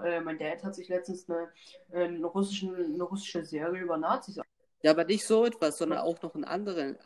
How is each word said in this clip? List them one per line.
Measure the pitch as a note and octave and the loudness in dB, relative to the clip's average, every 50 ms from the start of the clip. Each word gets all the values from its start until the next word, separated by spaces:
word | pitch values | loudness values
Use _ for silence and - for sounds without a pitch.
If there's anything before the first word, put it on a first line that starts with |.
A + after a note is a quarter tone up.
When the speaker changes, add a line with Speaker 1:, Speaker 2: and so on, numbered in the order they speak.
| - | -2
Speaker 1:
äh, | F3 E3+ E3 | 0 0 0
mein | E3 D#3+ D#3+ D#3 | -2 -4 -4 -4
Dad | D#3 D#3 E3+ F3 G3 | -2 -4 -4 -4 -6
hat | F#3+ - | -8 -8
sich | F#3 F3 - | -8 -6 -2
letztens | F3+ F3+ F3+ - F3+ F3+ - - | -2 -2 -2 -2 -8 -8 -6 -4
eine, | E3+ E3+ E3+ E3 - - - - - - - - | -4 -4 -4 -6 -10 -20 -20 -20 -20 -20 -16 -8
äh, | F3+ F3 F3 | -2 0 0
eine | E3+ F3 E3 D#3+ | 0 0 -2 -4
russischen, | E3+ - G3 G3 G3 - - F#3+ F#3 F3+ | -2 0 0 0 0 0 -4 -4 -4 -2
eine | F3+ F3 D#3+ D3+ F3 F3+ | -2 -2 0 0 -2 -2
russische | F#3 G3 G3+ - - - E3+ D#3 | -2 -4 -6 -6 -4 -4 -4 -4
Serie | D#3 D#3+ D3 D#3 E3+ F3+ F#3 F#3 | -4 -4 -2 -2 -2 -2 -2 -2
über | F3 E3 D#3 | -2 -2 0
Nazis | D#3+ F3 A#3+ C4+ - - G3+ - - _ _ _ _ _ _ _ | 2 2 2 0 0 -8 -10 -10 -12 _ _ _ _ _ _ _
Speaker 2:
Ja, | - D#3 | 6 6
aber | D#3 E3 E3 | 6 6 6
nicht | E3 G#3 G#3 - | 2 2 0 4
so | - A3 A3 A#3 | 4 6 6 6
etwas, | A#3+ A3+ - E3+ D3+ D3 - | 4 2 2 0 0 2 2
sondern | E3+ D#3 D#3 C#3+ | 0 0 0 0
Speaker 1:
Ja. | C3+ | 0
Speaker 2:
auch | E3 E3+ - - | 0 -2 -2 -4
noch | D#3+ - | -8 -6
ein | D#3 - | -6 -6
andere, | - E3+ F#3+ G#3 G3+ F#3 E3 C#3+ C#3 - - - | -4 -4 -4 -2 -2 -2 -2 -2 -2 -4 -6 -2